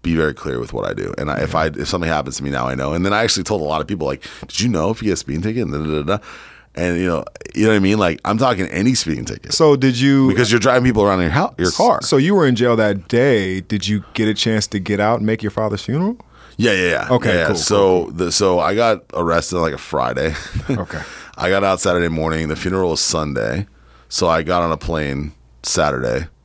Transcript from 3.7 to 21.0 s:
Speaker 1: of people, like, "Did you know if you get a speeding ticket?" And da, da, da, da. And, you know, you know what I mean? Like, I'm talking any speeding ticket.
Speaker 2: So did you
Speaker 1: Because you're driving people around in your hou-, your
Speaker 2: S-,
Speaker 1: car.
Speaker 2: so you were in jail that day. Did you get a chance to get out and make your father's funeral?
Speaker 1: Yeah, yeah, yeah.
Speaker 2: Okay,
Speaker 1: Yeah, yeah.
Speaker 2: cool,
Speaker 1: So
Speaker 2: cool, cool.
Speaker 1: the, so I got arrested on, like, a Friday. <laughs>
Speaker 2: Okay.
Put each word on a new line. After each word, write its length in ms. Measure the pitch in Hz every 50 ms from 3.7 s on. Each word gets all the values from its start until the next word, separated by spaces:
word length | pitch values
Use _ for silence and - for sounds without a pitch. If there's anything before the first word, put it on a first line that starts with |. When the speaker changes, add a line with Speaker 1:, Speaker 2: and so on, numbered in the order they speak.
| 78 78
Speaker 1:
of 60 | 76
people, 200 | - 101 87 78
like, 180 | 67 69 - - - - -
"Did 180 | - - - -
you 80 | 101 123
know 220 | 107 82 78 98
if 120 | 113 -
you 40 | 113 104
get 40 | 90
a 20 |
speeding 260 | - - - 67 80
ticket?" 200 | 90 110 113 123
And 100 | 110 80
da, 60 | 71 73
da, 240 | 78 76 78 76
da, 140 | 71 76 101
da. 80 | - - - - - - - - - _ _ _
And, 240 | - 87 90 87 85
you 80 | 92
know, 180 | 90 85 78 - - _ - - - -
you 100 | - 107
know 60 | 110
what 60 | 107
I 40 | 101
mean? 180 | 95 95 104 107
Like, 220 | 101 85 78 - -
I'm 120 | - 107 110
talking 280 | 135 127 120 92 92
any 280 | 76 64 87 101 123 131
speeding 300 | - - 82 76 58 58
ticket. 280 | - - - - - -
Speaker 2:
So 220 | - 165 151 143
did 220 | 131 131 135 123 120
you 300 | 135 139 139 135 135 131
Speaker 1:
Because 220 | - 120 123 101
you're 80 | 117 117
driving 240 | 98 135 123 127 123
people 180 | 127 117 107
around 180 | 101 101 95 92
in 40 | 87
your 80 | 80
hou-, 220 | 78 139 175 - - -
your 100 | 87 90
Speaker 2:
S-, 80 | -
Speaker 1:
car. 240 | - 202 240 - -
Speaker 2:
so 140 | - - - 135
you 160 | 139 180 208
were 120 | 190 160
in 80 | 135 123
jail 220 | 107 123 120 117
that 320 | 113 110 104 101 98 82 -
day. 520 | - 117 131 143 123 107 95 92 92 95
Did 260 | 87 - 107 101 92 98
you 160 | 107 101 85 -
get 160 | - - 110 107
a 60 | 107
chance 320 | - - 113 110 107 104 -
to 100 | - 101
get 220 | 92 104 104 98
out 180 | 104 107 117 110
and 80 | 104
make 160 | 107 110 107
your 80 | 107 101
father's 320 | - - 110 104 104 101
funeral? 360 | - - 123 156 185 208 240 - - _ - - - - - -
Speaker 1:
Yeah, 140 | 117 -
yeah, 180 | 208 - 92 87
yeah. 180 | 82 - - -
Speaker 2:
Okay, 220 | 127 120 - -
Speaker 1:
Yeah, 60 | 92 87
yeah. 60 | 82 78
Speaker 2:
cool, 80 | -
Speaker 1:
So 200 | 82 78 - 104
Speaker 2:
cool, 280 | 101 98 95 92 90 82
cool. 80 | -
Speaker 1:
the, 200 | - 85 90 87
so 260 | 82 - 104 95 90 87
I 140 | 78 82 98
got 300 | 110 117 117 107 - - _ -
arrested 420 | - 87 82 82 85 82 - 90
on, 60 | 87
like, 120 | 82 80 71
a 40 | 71
Friday. 560 | - - - 69 62 60 64 64 78 82 78 - - - - - - -
<laughs> 20 |
Speaker 2:
Okay. 300 | 135 101 90 - - 80